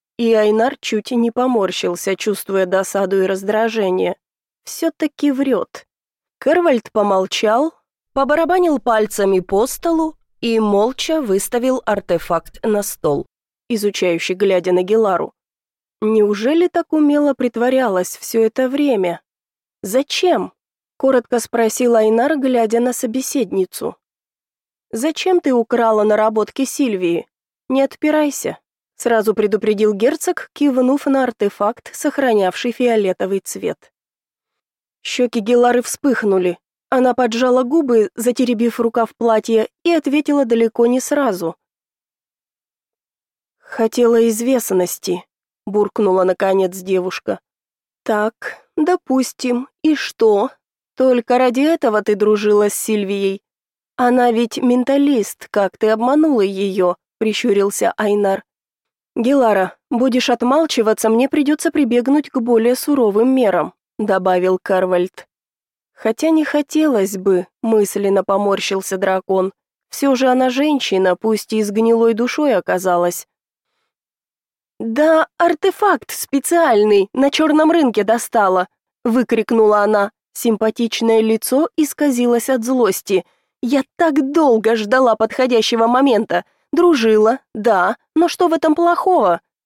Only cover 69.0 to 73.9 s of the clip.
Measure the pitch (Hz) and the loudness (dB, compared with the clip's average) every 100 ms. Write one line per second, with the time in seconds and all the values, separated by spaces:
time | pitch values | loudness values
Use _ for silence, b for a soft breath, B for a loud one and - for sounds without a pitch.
69 | 190 190 - 190 185 _ _ _ _ - | -2 -2 -2 -2 -2 _ _ _ _ -4
70 | 277 247 254 254 254 247 302 277 - 190 | 0 2 2 2 0 0 0 0 -2 0
71 | 190 180 220 214 - 220 208 208 226 233 | 0 0 -2 -2 -2 -4 -2 0 2 4
72 | 226 220 240 - 294 196 180 180 190 175 | 2 2 -2 -2 0 0 -2 -2 0 0
73 | 175 - - _ _ _ _ _ _ | 0 -4 -16 _ _ _ _ _ _